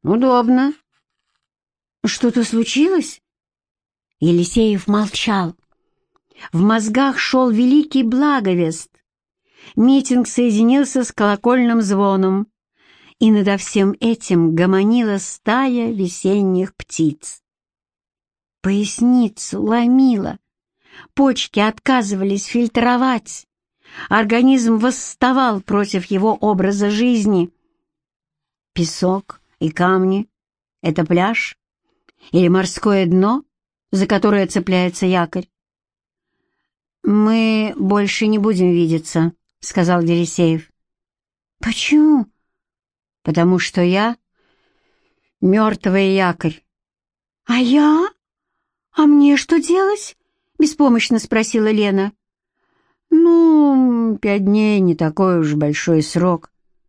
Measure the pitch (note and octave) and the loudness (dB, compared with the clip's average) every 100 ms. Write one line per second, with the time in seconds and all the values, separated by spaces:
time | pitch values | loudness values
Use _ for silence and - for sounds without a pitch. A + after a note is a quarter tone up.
0 | C#3+ A3 C4 B3 A#3 B3+ C4+ D4+ _ _ | -4 0 2 2 2 0 0 -4 _ _
1 | _ _ _ _ _ _ _ _ _ _ | _ _ _ _ _ _ _ _ _ _
2 | - - A#3+ A#3+ A3+ A3+ A3+ C4 E4 F4+ | -8 -2 -2 -2 -2 -2 -2 0 0 0
3 | - - _ _ _ _ _ _ _ _ | -4 -12 _ _ _ _ _ _ _ _
4 | _ _ D#3+ F3 F3 A#3 A3 G3+ G3 G#3 | _ _ 0 0 0 0 0 0 0 -2
5 | G#3 - - G3 E3+ - _ _ _ _ | -2 -4 -4 -2 -4 -8 _ _ _ _
6 | _ _ _ _ - E3 G3+ A3+ A3 A#3 | _ _ _ _ -8 0 2 0 -2 -2
7 | C#4 C4+ - C4 B3+ A3 B3 D4 D4+ C4+ | -2 -2 -2 0 2 2 2 2 2 0
8 | A3+ B3+ D4 C#4 G3 F3+ E3 E3 - _ | 0 0 0 0 0 0 -2 -4 -14 _
9 | _ _ _ _ _ _ - - A#3+ C4+ | _ _ _ _ _ _ -8 0 4 2
10 | C4+ B3 A#3 - B3 G#3 A#3 C4+ C#4 C4 | 2 -2 -2 -2 0 2 2 2 0 -2
11 | A#3+ - G#3 G3+ A#3 B3+ A#3+ A#3 G3 G3 | -6 -2 -2 0 0 2 2 0 0 0
12 | G3+ G3 F#3+ F#3+ G#3+ _ _ _ _ _ | 0 2 0 0 -4 _ _ _ _ _
13 | _ _ A3 G#3 G3 G3 - G#3 G3 G3 | _ _ 2 2 2 -2 -4 0 0 0
14 | A3+ A3+ - F3 E3 E3 F#3 F#3+ G3+ B3 | -4 -4 0 0 2 2 2 2 2 0
15 | A3+ G3 - - - A#3+ C4+ A#3+ A#3 A3 | 0 -4 -8 -10 -4 -2 0 -2 -4 -4
16 | F3+ - F#3 G3+ G3 F3+ F#3 - - - | -6 -4 -2 0 0 0 -4 -8 -16 -4
17 | D#3+ D3+ - - _ _ _ _ _ _ | -2 -4 -12 -20 _ _ _ _ _ _
18 | _ _ _ _ _ _ F#3+ G3+ G#3 - | _ _ _ _ _ _ -4 -2 -4 -2
19 | A#3+ B3 A3 - - G3 G#3+ A#3 A#3+ C4 | 2 2 0 -4 -12 -6 -2 0 2 2
20 | C4 A3 - G3+ _ _ _ _ _ - | 2 0 -4 -10 _ _ _ _ _ -20
21 | - - C#4 - - G3+ G#3+ A3 - B3+ | -12 -2 0 0 -4 -2 -2 -2 -2 -2
22 | G3+ G3 G3 G3 - A#3 A#3 A#3+ A#3 B3 | -2 -4 -4 -4 -4 -4 -2 -2 0 0
23 | C4 A#3 - - - _ _ _ _ - | -2 -4 -8 -18 -20 _ _ _ _ -20
24 | - G#3 G#3+ A#3 B3+ C4 A3+ A3+ A#3+ B3+ | -2 -2 0 2 4 2 2 0 0 -4
25 | - - B3 C4 B3 G3+ - G3+ G3+ F#3+ | -10 -4 0 0 0 -2 -4 -4 -2 -6
26 | - F#3+ A3 G#3+ G#3+ F#3+ F#3 G3+ G#3 G#3 | -4 -2 -2 0 -2 0 -2 -2 -2 0
27 | B3 A#3 G#3 F#3+ F3 - _ _ _ _ | 0 0 2 0 -2 -6 _ _ _ _
28 | _ _ _ _ _ _ _ - E3 - | _ _ _ _ _ _ _ -6 -6 -2
29 | F#3 F#3+ - - _ _ D#3 D3+ F3+ F#3+ | -2 -2 -8 -20 _ _ -8 -2 0 0
30 | F#3 G3 A3 _ _ _ _ _ E3 D#3 | 0 -2 -6 _ _ _ _ _ -6 -4
31 | D#3+ F3 F#3+ A#3 - - _ _ _ _ | 0 0 0 -4 -8 -12 _ _ _ _
32 | _ _ _ E3+ F3 F#3 F#3 - G#3+ G3 | _ _ _ 0 2 2 -2 -4 -2 0
33 | F3+ F#3 G3 C4 - _ _ _ _ F#3+ | 2 2 2 -2 -6 _ _ _ _ -4
34 | G3 G3+ G#3 G#3 F#3+ G3 F3 F#3 F3+ F3 | -2 0 2 0 0 -4 -2 -2 -2 -2
35 | F#3 F#3 E3+ F#3 F3+ _ _ _ _ _ | -2 0 -2 -6 -12 _ _ _ _ _
36 | _ _ _ _ _ _ _ _ _ _ | _ _ _ _ _ _ _ _ _ _
37 | - G#3 G#3+ A3+ A3 A3 G#3+ - F#3+ G#3 | 0 2 2 2 0 -2 -4 -4 -2 0
38 | G3+ - G#3+ G#3+ G#3 F3+ F3+ F3 E3 D#3+ | -2 -2 -2 0 0 0 2 2 0 -2
39 | D#3 E3+ E3 - _ _ - - F3 F3+ | -2 -2 -2 -4 _ _ -8 -2 0 0
40 | E3 E3+ E3+ - E3+ D#3+ - _ _ _ | 0 0 -2 0 0 0 -6 _ _ _
41 | _ _ _ _ _ _ A#3 - - D4+ | _ _ _ _ _ _ -8 -6 0 2
42 | D4+ C#4+ G#3+ _ _ _ _ _ _ _ | 4 2 0 _ _ _ _ _ _ _
43 | _ _ - D#3 F3 F3+ - - F3 F#3+ | _ _ -4 0 2 2 -2 -2 0 0
44 | A3 A#3 _ _ _ _ _ _ _ _ | -2 -6 _ _ _ _ _ _ _ _
45 | _ _ _ _ F#3 G#3 G#3+ G3 G3+ F#3+ | _ _ _ _ 0 2 0 -2 -2 0
46 | F#3+ F#3+ F3+ F3 E3 - _ _ _ _ | 0 0 0 -2 -6 -8 _ _ _ _
47 | _ _ _ _ - A#3+ B3 C#4+ D4+ D#4 | _ _ _ _ -4 -2 2 2 4 2
48 | G4 - _ _ _ _ _ _ _ - | 0 -6 _ _ _ _ _ _ _ 0
49 | D4+ D4 C#4+ C#4 - E4 E4 F4+ G4 G#4 | 4 6 4 2 2 0 2 0 0 -2
50 | - - _ _ _ - D4+ - C#4+ A#3 | -8 -20 _ _ _ -2 -2 2 2 2
51 | - A3+ - A3+ A3 A3+ G#3+ G#3+ G#3 G3 | 0 -2 -2 -4 -2 -2 0 0 0 0
52 | G3 - _ _ _ _ _ _ _ _ | -2 -8 _ _ _ _ _ _ _ _
53 | _ D#4+ E4+ E4+ E4 D#4 C#4+ C4+ B3+ A#3 | _ 4 6 6 6 6 4 4 2 2
54 | A3+ G3+ G#3 G3+ G3 G#3 G#3+ G#3 F3+ D#3+ | -2 -2 -2 0 2 2 2 2 2 0
55 | D#3 D#3 F#3 F3 D#3 D3+ D3 D3 - D#3+ | -2 0 0 2 0 0 -2 -2 0 0
56 | D#3 E3+ F3+ E3+ - _ _ _ | 0 -2 -2 -2 -8 _ _ _